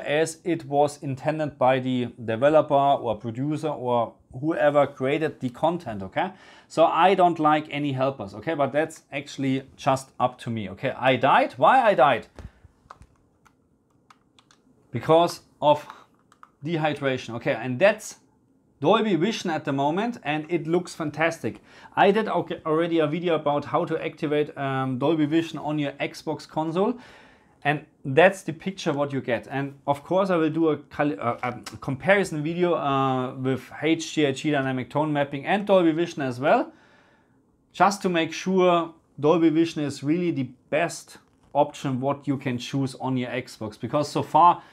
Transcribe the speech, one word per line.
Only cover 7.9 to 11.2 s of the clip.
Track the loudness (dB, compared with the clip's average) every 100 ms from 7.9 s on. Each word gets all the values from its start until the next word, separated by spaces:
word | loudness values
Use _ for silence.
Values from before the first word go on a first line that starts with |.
helpers, | 0 -2 -2 -10
okay? | -8 -4
But | -2 0
that's | 0 -2 -6 _
actually | -12 -10 -6 -2 -2 -6
just | -4 -2 -2 -4 -2
up | -2 -2
to | -8
me, | -6 -8
okay? | -6 -6
I | 0 2
died. | 2